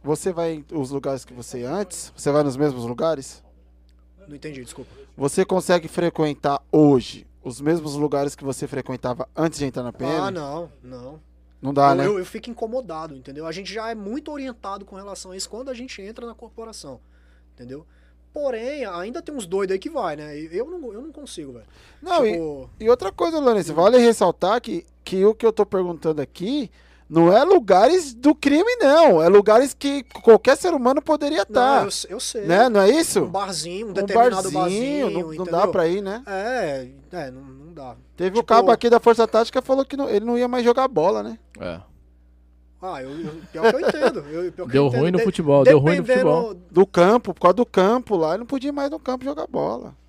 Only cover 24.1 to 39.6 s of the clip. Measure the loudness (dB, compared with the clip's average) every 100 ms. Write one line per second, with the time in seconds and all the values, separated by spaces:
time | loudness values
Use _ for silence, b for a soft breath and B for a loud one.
24.1 | 4 0 0 -2 -2 -4 -10 -12 _ -8
25.1 | 2 2 4 0 0 -2 -2 -4 -4 -4
26.1 | -4 -6 -8 -6 -6 -6 b b b b
27.1 | 4 6 6 6 4 6 6 6 4 -2
28.1 | 0 2 2 2 2 2 2 4 6 6
29.1 | 6 6 6 8 4 4 -2 -4 -4 -8
30.1 | 0 6 8 6 2 2 0 0 0 0
31.1 | -2 0 -2 0 2 4 4 2 -6 -10
32.1 | -10 -10 -8 0 4 4 6 6 4 2
33.1 | 0 -2 -4 -6 -6 -8 -10 -8 -6 0
34.1 | 4 4 2 -4 -2 -2 -2 -2 -2 -2
35.1 | -4 -8 -8 -4 0 0 2 0 -2 -6
36.1 | -10 -10 -8 -6 -6 -6 -6 -10 -18 -18
37.1 | -14 -14 -16 -20 -20 -20 -20 -20 -20 _
38.1 | _ -2 -2 4 4 6 4 4 4 6
39.1 | 4 4 2 0 -4